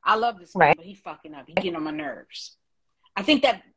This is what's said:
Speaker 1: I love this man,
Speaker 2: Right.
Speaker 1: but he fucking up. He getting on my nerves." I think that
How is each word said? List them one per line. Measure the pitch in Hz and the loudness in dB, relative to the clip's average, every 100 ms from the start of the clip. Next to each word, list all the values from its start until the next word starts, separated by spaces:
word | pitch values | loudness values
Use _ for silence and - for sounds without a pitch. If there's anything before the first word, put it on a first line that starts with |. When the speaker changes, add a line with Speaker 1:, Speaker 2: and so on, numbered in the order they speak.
Speaker 1:
I | - 220 | 0 0
love | 233 196 | 0 -4
this | 175 190 | -10 2
man, | 151 | 4
Speaker 2:
Right. | - | 4
Speaker 1:
but | 175 | -2
he | |
fucking | 196 - 151 156 | -18 -16 -16 -18
up. | 147 135 | -20 -6
He | 165 | -4
getting | 185 165 | -4 -6
on | |
my | 156 | -6
nerves." | 151 143 113 - - - _ _ _ _ _ _ - | -6 -8 -12 -16 -18 -18 _ _ _ _ _ _ -6
I | |
think | 202 294 | 2 4
that | 269 - _ | 4 0 _